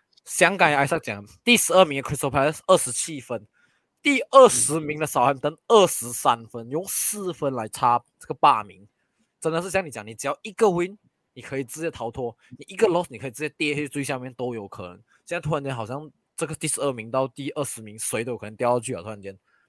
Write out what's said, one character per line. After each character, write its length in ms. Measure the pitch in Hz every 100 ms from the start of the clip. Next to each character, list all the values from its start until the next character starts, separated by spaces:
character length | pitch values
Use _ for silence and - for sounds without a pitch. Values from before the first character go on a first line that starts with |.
| _ _
像 320 | - - 175 190
刚 140 | 170
才 160 | 143 139
Isaac 140 | 165
讲， 260 | - 101 101 -
第 140 | - 240
十 160 | -
二 120 | 185
名 160 | 175 139
的 80 | 135
Crystal 220 | 147 143
Palace 300 | 139 139 160 -
二 100 | 185
十 140 | -
七 280 | 120 - 151
分， 240 | - 117 107 _ _ _ _ _
第 200 | 294 262 -
二 180 | 269 247
十 300 | 127 - 156
名 220 | 151 151
的 60 | 156
Southampton 500 | 147 127 139 147 160 _
二 180 | 233 180
十 240 | - 117
三 340 | 120 139 117 113
分， 240 | 120 117
用 140 | 147 190
四 460 | - - 214 190
分 200 | 160 143
来 140 | 131 110
差 320 | - 123 120 - _
这 80 | -
个 60 |
八 280 | 147 151 117
名。 240 | 104 92 101 _ _ _ _ _
真 120 | 160
的 80 | 165
是 80 | 185
像 160 | 180
你 60 | 170
讲， 160 | 117 104
你 80 |
只 140 | 113 139
要 100 | 147
一 100 | 220
个 180 | 185 220
win， 260 | 175 175 208 _ _ _
你 80 | -
可 160 | - 139
以 80 |
直 160 | 127 156
接 100 | 165
逃 200 | - 120
脱； 260 | 120 120 - _
你 160 | - -
一 80 | 190
个 100 | 196
loss， 200 | 165 175
你 80 | 117
可 100 | 131
以 40 |
直 80 | 110
接 100 | 151 -
跌 180 | 151
去 140 | 147 147
最 160 | 147
下 140 | 135 135
面 140 | 127
都 200 | 120 123
有 140 | 117 98
可 200 | - 90
能。 80 | 90 _ _
现 120 | - 175
在 40 |
突 140 | 156
然 100 | 156
间 100 | 139
好 120 | 123 107
像 240 | 135 156 _ _ -
这 100 | 151
个 80 |
第 140 | 151 156
十 140 | -
二 100 | 143
名 180 | 123 113
到 160 | 131 131
第 220 | - 139
二 120 | 151
十 160 | 135 -
名， 180 | 110 107
谁 240 | - 117
都 100 | 120
有 60 | 117
可 80 | 104
能 80 | 110
掉 180 | 120
下 60 | 123
去 140 | 117
啊！ 80 | 107
突 60 | 95
然 120 | 104
间， 180 | 98 98 _ _